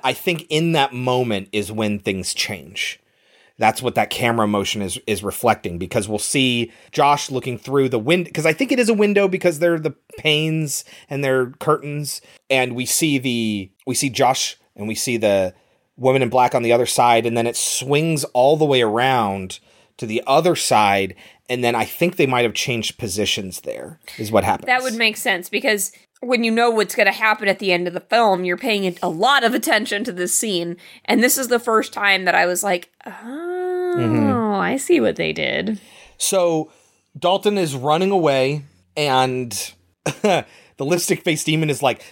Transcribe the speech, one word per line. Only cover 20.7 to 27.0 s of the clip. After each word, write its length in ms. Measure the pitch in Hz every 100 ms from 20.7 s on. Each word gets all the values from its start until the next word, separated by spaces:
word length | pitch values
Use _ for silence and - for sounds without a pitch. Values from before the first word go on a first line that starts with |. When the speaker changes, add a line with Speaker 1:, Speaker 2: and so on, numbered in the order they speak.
| 110 104 101 95 92 - _ -
Speaker 1:
and 140 | 123
then 120 | 120
I 100 | 120
think 320 | 120 - 175 175
they 100 | 135
might 180 | 127
have 100 | 117
changed 440 | - - 117 - -
positions 640 | 110 95 98 - 95 -
there, 400 | 67 - - 160 - -
is 140 | 107
what 120 | 107
happens. 220 | 92 98 -
Speaker 2:
That 160 | 254
would 120 | 262
make 220 | 226 226 214
sense, 320 | - 185 -
because 440 | 208 - 208 - - _ -
when 220 | 247 247
you 60 | 226
know 200 | 226 240
what's 240 | 220 202
gonna 160 | -